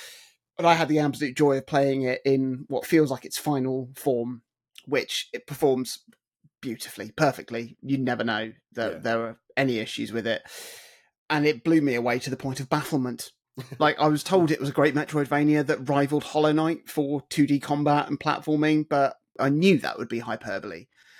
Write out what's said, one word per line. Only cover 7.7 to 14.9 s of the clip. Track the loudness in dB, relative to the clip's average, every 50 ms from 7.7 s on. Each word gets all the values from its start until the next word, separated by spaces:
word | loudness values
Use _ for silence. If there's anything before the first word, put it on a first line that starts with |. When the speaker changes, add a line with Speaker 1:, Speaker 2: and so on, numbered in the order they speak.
| -16 _
Speaker 1:
You | -4 -4 -2 -2
never | 0 -2 -2 -2 -2
know | -2 -2 -4 -6 -8 -12 _ _ _
that | _ -6 -6 -6
Speaker 2:
Yeah. | -6 -6
Speaker 1:
there | -4 -2 -2 -2
are | -2 -6 -10 -14 _ _ _
any | -2 0 0 0 -2
issues | -4 -6 -6 -8 -8 -6
with | -6 -4 -2
it. | -2 -4 -4 -6 -12 -18 -18 -18 -18 -18 -20 -20 -20 -20 _ _ _ _ _ _ -4
And | -2 2 2
it | 2 2 2 2
blew | 2 4 4
me | 4 2 0
away | 0 0 0 0 -2
to | -2 -6
the | -6
point | -6 -6 -6 -6 -6
of | -4 -2
bafflement. | -2 -2 -2 -2 -2 -2 -2 -2 -6 -8 -12 -16 _ _ _ _ _ -18
Speaker 2:
<laughs> | -16 -16 -2 0
Speaker 1:
Like, | 2 2 2 2
I | 2 2
was | 2 2
told | 0 2 2 4 4 4
it | 2 0
was | -2 -2
a |
great | 0 2 2 2